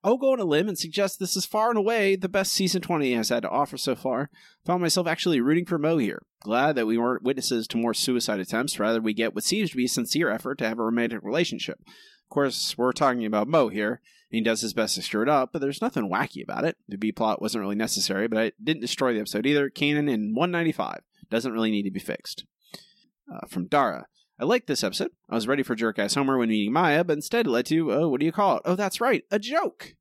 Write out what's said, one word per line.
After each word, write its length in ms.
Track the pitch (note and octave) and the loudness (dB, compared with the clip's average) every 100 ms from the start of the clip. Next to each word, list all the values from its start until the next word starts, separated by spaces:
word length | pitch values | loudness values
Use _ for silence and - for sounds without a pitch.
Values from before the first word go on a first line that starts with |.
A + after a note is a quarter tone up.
"I'll 140 | F#3 B3 | 2 4
go 140 | C4+ | 4
on 80 | C4 | 2
a 60 | F#3 | 4
limb 220 | D3+ G#3 | 2 2
and 120 | F3+ | -4
suggest 400 | E3+ F#3+ G3 - | -4 0 -2 -2
this 160 | F#3 F#3+ | -4 -4
is 100 | - | -2
far 240 | G#3+ A3+ | 0 2
and 80 | A3+ | 2
away 380 | G3+ A#3 G3 G3 | 2 2 2 2
the 120 | F#3 | 0
best 240 | F#3+ F#3+ | 0 0
season 280 | - F#3 F3+ | 0 0 0
twenty 320 | - E3 C3+ | 0 0 2
has 160 | A#2+ G#2+ | 0 0
had 140 | A#2 | 0
to 60 | G2+ | 0
offer 280 | A#2 C#3+ C3+ | 0 0 -2
so 180 | - B2 | -4 -2
far. 360 | C3 B2 C#3+ - - _ - | -2 -4 -4 -10 -20 _ -2
Found 160 | F3+ | 0
myself 240 | E3+ F#3 E3+ | 2 2 0
actually 360 | D#3+ F3+ D3 | 0 2 4
rooting 240 | B2 E3 F3 | 4 2 2
for 120 | E3+ | 0
Mo 220 | D3+ E3 | 2 2
here. 240 | G#2+ - _ _ | 0 -4 _ _
Glad 340 | G#2 A#2 C#3+ C#3 | -2 2 2 2
that 120 | A2 | 2
we 100 | A#2 | 2
weren't 240 | A#2+ B2+ | 2 0
witnesses 460 | B2 C3+ - A#2+ A2 | -2 -2 -2 -2 -2
to 100 | A#2 | 0
more 160 | A#2 | 0
suicide 460 | G#2+ - B2 A2+ G#2 | 0 0 0 0 -2
attempts. 400 | F#2 A2 C#3+ - | -2 -2 -2 -2
Rather, 200 | G#2+ A2+ | 0 2
we 140 | A2 | 0
get 220 | G#2+ A2+ G#2 | 0 -2 -2
what 80 | |
seems 260 | - G#3 F#3+ | -2 0 -2
to 80 | B2+ | -2
be 80 | B2 | -2
a 40 | |
sincere 420 | - A2+ D3+ D#3+ | -2 -2 0 0
effort 260 | A2+ C3 C#3+ | -2 -4 -4
to 100 | A2+ | -4
have 120 | A2+ | 0
a 40 | |
romantic 360 | A2+ A#2 A#2 A2+ | 0 0 0 -4
relationship. 560 | G2+ C#3+ F3 - - - - | -4 -2 -2 -4 -8 -10 -16
Of 440 | - - _ _ | -20 -20 _ _
course, 440 | C#3+ C#3 A#2+ - - | 0 0 -2 -6 0
we're 180 | B2 | 0
talking 320 | A#2+ C#3+ B2 A2 | 4 2 2 0
about 200 | G#2+ G#2+ | 0 2
Mo 200 | D#3+ A#2 | 4 2
here, 340 | G2 G#2+ B2 _ _ _ | 0 -2 -4 _ _ _
and 60 | A2+ | -2
he 20 | |
does 200 | A2 A2+ | 0 0
his 120 | A2+ | -2
best 220 | G#2 G#2+ - | -2 -2 -2
to 80 | |
stir 180 | - G#2 | -2 0
it 60 | B2 | 2
up, 220 | D3 C3 | 2 0
but 80 | D#3+ | -2
there's 220 | C#3 C#3 | -4 -2
nothing 260 | - - G2+ | -4 -2 -2
wacky 320 | F#2+ C#3 - | -2 -4 -6
about 220 | - - D#3+ | -8 -2 -4
it. 120 | - - | -4 -12
The 100 | G2+ | -4
B 140 | G#2+ | -4
plot 320 | - A2+ G#2 | 0 -2 0
wasn't 180 | G#2+ A2+ | -2 -4
really 140 | G2 G#2 | -4 -2
necessary, 520 | A2+ - - G2 A2+ | -2 -2 -2 0 0
but 160 | A2 | 0
it 120 | A2+ _ | 0 _
didn't 180 | A2+ D#3 | -2 -2
destroy 320 | A#2 - C3 | -2 -2 0
the 60 | A2 | 0
episode 260 | G#2 G#2 B2+ | -2 -2 2
either. 240 | D3 C#3 | 2 0
Canon 400 | - D3 D3 D3 | 0 2 2 2
in 240 | A2+ G#2+ | 0 0
one 160 | A2 F3 | 0 0
ninety-five 520 | F3 E3 - F2 G1+ _ _ - | 2 0 0 -4 -6 _ _ -4
doesn't 240 | A2+ B2 | -2 -2
really 160 | A2+ A2 | 0 2
need 140 | G#2 | 0
to 80 | G2+ | -2
be 80 | F#2+ | -6
fixed." 460 | - - - - - _ _ - _ _ _ _ - | -6 -8 -8 -16 -16 _ _ -20 _ _ _ _ -16
Uh, 140 | - - | -14 -8
from 220 | F3+ F3+ | -8 0
Dara. 400 | D3 B2 C#2 A1 _ _ - | 2 2 -2 -12 _ _ -6
I 40 | C#3 | 0
liked 220 | B3 - | 0 0
this 180 | C3+ G2 | -2 -2
episode. 240 | - - _ _ | -4 -8 _ _
I 60 | A2+ | -4
was 140 | A2 | 0
ready 140 | C#3+ | 0
for 120 | B2+ A2 | 0 0
jerk-ass 380 | A2+ G#2+ G2+ | 0 0 0
Homer 240 | D3+ C3+ C3+ | 2 2 2
when 100 | A2+ | 2
meeting 240 | G#2+ G#2 | 2 2
Maya, 320 | C#3+ F3 D3+ | 2 4 2
but 80 | F3 D3+ | 2 -2
instead 280 | - A#3 A3+ | -2 0 2
led 200 | A#2+ B2 | 0 2
to, 260 | D#3+ D#3+ | 0 2
oh, 160 | A#2 E3 | 2 2
what 140 | C3 | 2
do 40 | D#3+ | 0
you 60 | |
call 240 | D#3+ G3 C3 | 2 2 2
it? 60 | |
Oh, 120 | - F#3 | 0 -2
that's 260 | G3+ - | -2 0
right, 240 | A#3 G#3 - | 0 0 0
a 80 | G#3 | -4
joke. 580 | A3 D#4 G4 - - _ | 0 -2 -2 -8 -20 _